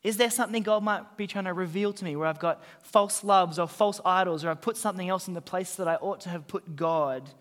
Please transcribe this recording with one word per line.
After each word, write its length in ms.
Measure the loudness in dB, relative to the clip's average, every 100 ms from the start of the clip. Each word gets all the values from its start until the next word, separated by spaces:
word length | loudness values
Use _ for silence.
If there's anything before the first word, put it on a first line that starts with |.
Is 140 | -2 2
there 140 | 2
something 320 | 2 -2 0
God 200 | 2 2
might 360 | 2 -2 -4 -8
be 80 | -6
trying 180 | -4
to 80 | -4
reveal 400 | -4 -2 -2 -2
to 120 | -2
me 120 | -6 -2
where 100 | -2
I've 120 | 0
got 260 | -2 -2 -6 -20
false 420 | 2 4 4 -2
loves 360 | 4 6 6 0
or 100 | -4
false 320 | 2 2 2
idols, 420 | 2 4 2 0 -2
or 40 |
I've 120 | -2
put 160 | -2 -2
something 320 | -4 -4 -2
else 180 | -2 -2
in 60 |
the 80 | -10
place 340 | -6 -6 -4 -2
that 120 | 0
I 80 | 0
ought 240 | -2 -6
to 80 | -6
have 180 | -10 -8
put 260 | -10 -8
God? 540 | -4 0 2 0 -2 -8 -20